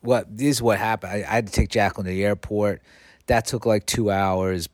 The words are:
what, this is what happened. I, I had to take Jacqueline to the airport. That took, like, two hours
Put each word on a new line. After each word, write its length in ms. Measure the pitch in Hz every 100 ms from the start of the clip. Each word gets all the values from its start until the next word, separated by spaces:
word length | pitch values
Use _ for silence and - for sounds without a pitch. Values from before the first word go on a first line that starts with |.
what, 340 | 120 123 95 107
this 120 | 143
is 140 | 127
what 140 | 117 101
happened. 380 | 110 110 92
I, 20 | 104
I 180 | 98 113
had 100 | 107
to 60 |
take 160 | - 110
Jacqueline 340 | 113 101 -
to 60 | 92
the 120 | 92
airport. 600 | 101 101 - 104 104 98 _ _ - _ -
That 200 | 117 110
took, 180 | 123
like, 220 | 117 107 -
two 240 | - 107
hours 580 | 98 95 92 95 92 82